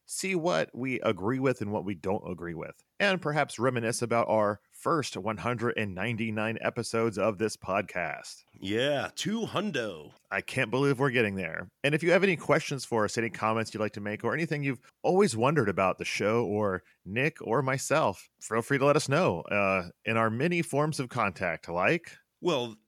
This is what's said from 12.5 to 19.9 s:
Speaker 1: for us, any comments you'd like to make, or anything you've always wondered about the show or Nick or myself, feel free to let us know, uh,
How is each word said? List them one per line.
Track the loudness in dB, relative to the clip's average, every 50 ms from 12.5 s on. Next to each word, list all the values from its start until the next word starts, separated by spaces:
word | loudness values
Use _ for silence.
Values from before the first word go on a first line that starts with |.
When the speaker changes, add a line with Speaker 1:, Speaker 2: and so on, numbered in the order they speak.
| 2 2 2 -2 -6 -6 -4
Speaker 1:
for | -2 0 2 2
us, | 2 0 -2
any | -2 -2
comments | -2 -2 0 0 2 0 -2 -4 -4
you'd | -4
like | -4 -4 -4
to | -6
make, | -8 -6 -6 -4 -2
or | -2 -2
anything | -2 -2 -2 -4 -2
you've | -2 -2 -4 -4 _ -20 _ _
always | _ 2 4 4 4 4 2
wondered | 2 2 2 4 4 2 2
about | 2 2 2 2 2 0
the | -4
show | -6 -2 0 2 2 2 2 0
or | 0 0 0 0 0 -2 -2 -6 _ _ _ _
Nick | -6 -2 0 0 0 -2 -4
or | -4 0 0 2 2
myself, | 0 -2 -2 0 0 2 2 2 2 0 -2 -10 _ _ _
feel | -10 -4 -2 -2
free | 0 0 0 4
to | 4
let | 4 4
us | 4 2 2
know, | 2 2 4 2 0 0 -2 -2
uh, | 0 2 2 4 2 2 0 -4